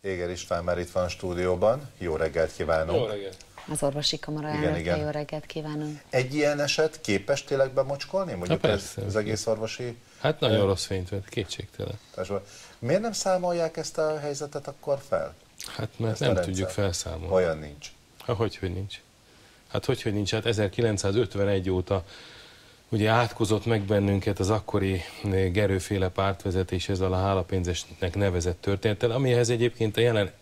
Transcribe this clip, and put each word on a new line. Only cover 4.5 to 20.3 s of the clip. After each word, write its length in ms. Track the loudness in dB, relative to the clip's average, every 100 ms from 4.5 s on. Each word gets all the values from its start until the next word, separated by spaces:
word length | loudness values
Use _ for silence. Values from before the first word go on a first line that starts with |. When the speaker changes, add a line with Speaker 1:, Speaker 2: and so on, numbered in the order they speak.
| -2
Speaker 3:
elnöke, 160 | 0 0
Speaker 1:
igen. 180 | 0 0
Speaker 3:
jó 100 | 0
reggelt 360 | -4 -6 -8 -8
kívánunk! 540 | -8 -6 -4 -6 -8 -2
Speaker 1:
Egy 240 | 0 0
ilyen 260 | 2 2 2
eset 420 | 0 2 2 0
képes 420 | 0 0 2 -2
tényleg 280 | 0 2 2
bemocskolni? 600 | 2 0 -2 -2 -2 -2
Mondjuk 280 | -4 0 2
Speaker 2:
Na 60 | 4
persze. 340 | 2 -2 -6
Speaker 1:
az, 60 | 0
az 80 | 0
egész 300 | 0 -2 0
orvosi, 500 | 0 -2 -6 -8 -8 -18 -2
Speaker 2:
Hát 200 | 0 2
nagyon 200 | 2 4
Speaker 1:
ö, 60 | 4
Speaker 2:
rossz 200 | 2 0
fényt 240 | -4 -2
vett, 200 | -6 -4
kétségtelen. 720 | -6 -6 -8 -12 -8 -8 -8 -12 -8
Speaker 1:
társadalom. 320 | -4 -4 -6 -20 -20 -8
Miért 220 | 0 0
nem 100 | 0
számolják 680 | -2 0 2 2 0 -2 -2
ezt 200 | -6 -2
a 220 | 0 0
helyzetet 480 | -4 -6 -6 -8 -10
akkor 320 | -10 -2 -2 0
fel? 260 | -2 -2 -10 -20 -16 -12 -8
Speaker 2:
Hát 140 | -8 -2
mert 140 | -2
Speaker 1:
Ezt 100 | 2
a 40 | 2
Speaker 2:
nem 80 |
Speaker 1:
rendszer? 200 | 2 0
Speaker 2:
tudjuk 160 | -2 -2
felszámolni. 640 | 0 -2 -2 -6 -8 2
Speaker 1:
Olyan 240 | 4 4 0
nincs. 300 | -8 -14 -18 -20 _ -10 -4
Speaker 2:
Hát 100 | 0
hogyhogy 380 | -2 -2 -4
nincs. 280 | -4 -8 -12 _ _ -20 -20 -20 -20 -6
Hát 140 | -2 0
hogyhogy 280 | 0 0
nincs. 180 | 0 0